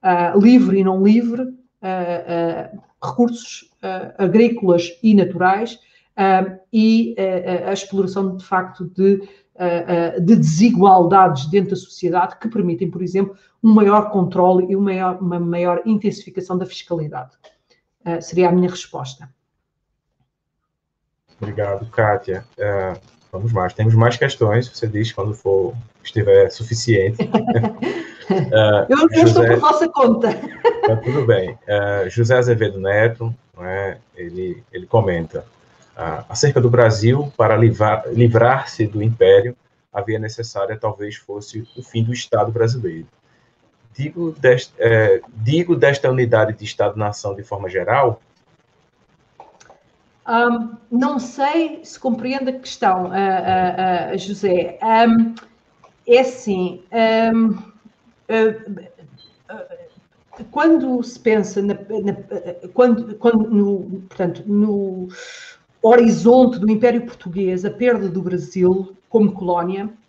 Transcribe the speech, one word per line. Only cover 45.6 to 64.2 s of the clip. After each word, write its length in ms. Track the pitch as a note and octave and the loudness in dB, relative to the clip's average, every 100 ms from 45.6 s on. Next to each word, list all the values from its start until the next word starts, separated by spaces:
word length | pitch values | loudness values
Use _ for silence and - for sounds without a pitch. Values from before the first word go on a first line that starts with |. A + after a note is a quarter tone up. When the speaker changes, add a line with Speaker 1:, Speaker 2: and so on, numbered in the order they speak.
| F3 D3+ | 0 2
Speaker 2:
desta 340 | C#3 C#3 C3+ | 2 2 -2
unidade 440 | B2+ A#2+ A2+ G#2+ | 0 0 2 0
de 100 | A2 | -4
Estado-nação 720 | G#2+ - G#2 G#2+ G#2 G#2 G2+ G2 | -12 -4 -4 -2 -6 -6 -10 -10
de 80 | |
forma 260 | G#2 G2+ F#2+ | -12 -12 -6
geral? 520 | F#2 F2 B2+ C3 A2 _ _ _ _ _ _ _ _ _ _ _ _ - _ _ _ _ _ _ _ - | -6 -2 0 0 -2 _ _ _ _ _ _ _ _ _ _ _ _ -20 _ _ _ _ _ _ _ -4
Speaker 1:
Ahm, 520 | A#3 A#3+ A#3 - - _ | 0 2 0 -6 -12 _
não 300 | B3 C#4 C#4 | -2 -2 -4
sei 600 | - - C#4 E4 D#4+ - | -8 -4 -2 0 -2 -6
se 160 | - - | -18 -8
compreendo 500 | C4 A3 B3 C4+ C4 | -6 -6 -6 -6 -6
a 40 | |
questão, 580 | B3+ - - G#3+ F#3 F3+ | -8 -12 -4 -2 0 -2
ah, 40 | F#3+ | -2
ah, 920 | G3 F#3+ F3+ F#3 F3+ F3+ F#3 F3 - | -2 -2 0 0 0 -2 -2 -2 -4
ah, 60 | F#3+ | -8
José. 640 | F#3 G3+ G3 F3+ E3 - | -8 -4 0 0 -2 -4
Ahm, 540 | A3 A3+ A3+ A3+ A3+ - - _ _ _ _ _ - | 0 4 4 4 0 -4 -20 _ _ _ _ _ 4
é 120 | A#3+ | 4
assim, 640 | A#3+ - G#3+ F#3 F3+ - _ | 4 -4 -6 -4 -4 -6 _
ahm, 680 | A3+ A3+ A3+ A3+ A3+ A3+ F#3 - _ _ _ _ _ - | 0 2 2 2 2 0 -2 -10 _ _ _ _ _ -4
ah, 540 | A3+ A3 G#3+ G#3+ F#3+ - _ D#3 - _ _ _ | 0 0 -2 -12 -16 -16 _ -20 -20 _ _ _
ah, 960 | G#3 - - - _ _ _ _ - - | -18 -18 -20 -20 _ _ _ _ -20 -10
quando 540 | C#4 D#4+ D#4+ C4 B3 | 0 2 2 2 -4
se 160 | A3+ - | -6 -4
pensa 420 | A#3 A3 G3 - | 0 0 0 -4
na, 120 | G3+ | -4
na, 420 | G3 - A3 G3 - - F#3+ F3 - - | -6 -8 -6 -6 -8 -10 -12 -12 -16 -10
quando, 420 | - B3 A#3 A3+ G#3 | 2 2 2 -4 -2
quando 340 | A#3 A3+ G#3+ | 0 2 0
no, 520 | G#3 G3+ G3 F3 F#3 - | 0 0 -2 -6 -14 -16
portanto, 360 | - | -6